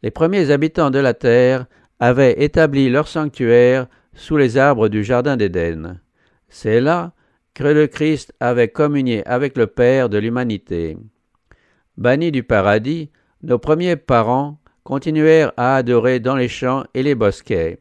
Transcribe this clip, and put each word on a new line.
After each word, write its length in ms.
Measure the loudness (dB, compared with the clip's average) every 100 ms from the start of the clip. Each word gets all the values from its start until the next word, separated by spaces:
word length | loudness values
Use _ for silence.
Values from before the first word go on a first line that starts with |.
Les 80 | -8
premiers 400 | -2 -2 0 0
habitants 400 | 0 0 0 0
de 80 | 0
la 160 | 0
terre 520 | 0 2 4 4 0 -6 _ _ _
avaient 420 | 0 4 2 2
établi 460 | 0 2 2 2 2
leur 200 | 0 -2
sanctuaire 800 | -6 -8 -4 2 4 6 2 -4 _ _
sous 220 | -20 -6 0
les 200 | 0 2
arbres 320 | 2 2 0
du 160 | 0
jardin 320 | -2 -2 0 -2
d'Éden. 640 | -2 -2 -4 -6 -10 -16 _ _ _ _ _
C'est 320 | -10 -2 0
là 320 | 0 -2 -6 _ _ _ _
que 100 | -6
le 220 | 0 2 0
Christ 460 | -2 -4 -4 -8 -6
avait 280 | -2 0 0
communié 580 | 0 -2 0 -2 -4 -4
avec 300 | -4 -4 -2
le 100 | -2
Père 420 | 2 2 2 0
de 100 | -2
l'humanité. 760 | -2 -4 -4 -6 _ -6 -6 -10 -18 _ _ _ _ _ _ _ _ -4
Bannis 360 | 0 0 0
du 100 | -4
paradis, 680 | 0 0 2 0 -2 -8 -10 _ _ _
nos 160 | -4 -4
premiers 380 | 0 -2 0 -4
parents 640 | 0 0 0 -2 -4 -12 _ _
continuèrent 680 | -8 -8 -4 0 4 4 2 -2
à 200 | 0 0
adorer 440 | 2 0 2 -2
dans 160 | -2 -2
les 120 | -4
champs 360 | -4 -6 -6 -6
et 80 | -6
les 120 | -2
bosquets. 640 | 0 -2 -2 -6 -4 -4 -8